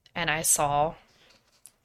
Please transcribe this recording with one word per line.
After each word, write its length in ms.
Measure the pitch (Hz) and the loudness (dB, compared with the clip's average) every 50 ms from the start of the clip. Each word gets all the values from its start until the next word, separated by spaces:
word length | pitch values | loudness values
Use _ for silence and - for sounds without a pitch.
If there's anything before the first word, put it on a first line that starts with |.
| _ _ - | _ _ -8
And 160 | 175 170 156 | -4 -2 -2
I 120 | 151 160 | -2 0
saw 520 | 165 - - - 151 143 143 147 151 165 175 - - _ _ _ _ - _ _ _ _ _ _ - - - _ _ | 0 0 2 2 2 2 2 2 0 0 -2 -6 -16 _ _ _ _ -20 _ _ _ _ _ _ -20 -20 -20 _ _